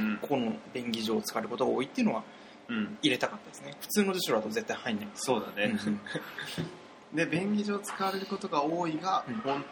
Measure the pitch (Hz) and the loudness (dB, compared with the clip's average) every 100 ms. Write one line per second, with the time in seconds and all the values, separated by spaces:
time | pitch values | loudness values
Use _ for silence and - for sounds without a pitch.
0 | 107 107 - 135 113 110 - 131 120 113 | 2 0 2 2 2 -2 -6 -4 -2 0
1 | 110 110 - 113 107 120 123 117 139 - | 2 0 0 -4 -2 2 2 4 0 2
2 | 208 113 - - - - - 113 104 107 | 2 2 -4 -16 -18 -16 -4 -2 0 2
3 | 147 127 - 214 - - 139 - - 208 | 2 4 2 -2 -12 -12 -12 -12 0 4
4 | 196 185 160 113 107 110 110 110 127 104 | 4 2 2 2 2 -2 -2 -2 0 -2
5 | 104 - - 113 98 101 107 107 107 101 | -4 -4 2 2 2 0 2 2 0 -2
6 | - - - - - - 165 - - - | -2 -6 -6 -10 -6 -4 -6 -8 -18 -20
7 | - - 170 160 202 208 202 202 - - | -6 0 2 2 2 2 2 -2 -2 -2
8 | 190 190 196 196 190 151 156 170 170 156 | 0 0 -4 -4 0 2 2 2 0 0
9 | 185 190 135 110 135 143 - | 2 0 0 -2 0 0 0